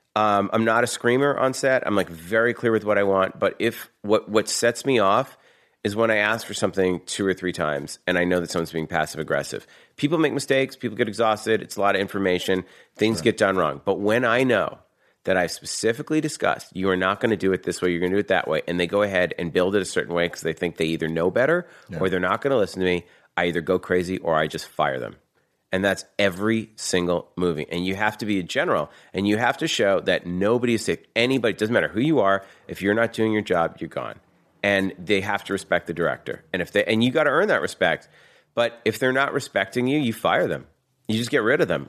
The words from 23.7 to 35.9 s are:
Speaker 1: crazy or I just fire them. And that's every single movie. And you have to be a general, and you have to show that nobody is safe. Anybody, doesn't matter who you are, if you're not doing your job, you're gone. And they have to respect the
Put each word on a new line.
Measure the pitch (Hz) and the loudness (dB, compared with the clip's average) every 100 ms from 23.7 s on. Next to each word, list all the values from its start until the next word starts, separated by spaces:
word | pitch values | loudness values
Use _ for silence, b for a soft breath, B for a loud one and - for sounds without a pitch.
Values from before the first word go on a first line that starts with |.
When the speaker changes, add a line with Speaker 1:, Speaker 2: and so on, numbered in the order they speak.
| 92 | 0
Speaker 1:
crazy | - 90 87 95 | 0 -2 0 -4
or | - 80 | 0 0
I | 78 | 0
just | 78 - | -4 -8
fire | - 76 65 | -2 -2 -2
them. | 57 - _ _ _ _ _ | -8 -14 _ _ _ _ _
And | 95 | -2
that's | 98 95 - - | 0 0 -4 -2
every | 101 87 107 113 107 - | 0 0 -2 -2 -4 -10
single | - 90 87 87 - - | -4 0 0 -2 -4 -2
movie. | 90 76 73 | -2 -2 -4
And | 87 90 | -4 -4
you | |
have | 95 107 107 | -2 -2 -2
to | 107 | -4
be | 101 | -4
a | |
general, | 87 131 170 104 73 B B | -2 -4 -2 -2 -4 B B
and | 90 101 | -4 0
you | 107 | 2
have | 120 139 | 0 0
to | 160 | -2
show | - 104 95 | 0 2 2
that | 95 85 87 | 2 -2 -2
nobody | 90 101 123 120 | -2 0 2 2
is | 113 | 0
safe. | - 85 _ - | 0 -4 _ 0
Anybody, | 120 135 117 | 0 2 0
doesn't | 95 107 | 0 0
matter | 117 78 | 0 0
who | 90 | 0
you | 143 151 | 2 4
are, | 98 98 - B B | 4 2 -2 B B
if | 85 | -4
you're | 95 | 0
not | 107 113 | 2 0
doing | - 110 | 0 0
your | 107 | 0
job, | 104 87 82 - | 0 0 0 -4
you're | 82 | -10
gone. | - 57 55 _ _ _ _ | -8 -10 -12 _ _ _ _
And | 101 98 95 - | 0 2 0 -4
they | 85 101 | 0 0
have | 95 101 | 0 -4
to | - | -2
respect | 95 - 85 | -4 0 -2
the | - | -2